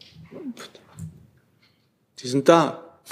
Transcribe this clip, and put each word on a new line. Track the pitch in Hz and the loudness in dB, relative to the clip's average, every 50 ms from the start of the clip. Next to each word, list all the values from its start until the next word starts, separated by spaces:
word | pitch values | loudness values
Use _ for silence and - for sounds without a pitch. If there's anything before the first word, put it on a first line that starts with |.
| - - - - - - 262 - 330 262 226 - - - _ - - - - - 160 160 - - - - _ _ _ _ _ _ _ _ _ _ _ _ _ _ _ _ _ - | -20 -20 -20 -20 -20 -20 -18 -16 -14 -14 -14 -16 -18 -20 _ -20 -20 -20 -20 -18 -18 -18 -18 -20 -20 -20 _ _ _ _ _ _ _ _ _ _ _ _ _ _ _ _ _ -14
Die | 123 123 | -10 -4
sind | 127 139 131 175 | -4 0 4 6
da. | 170 165 151 127 - - - - - _ _ - | 6 6 4 0 -4 -8 -16 -20 -20 _ _ -6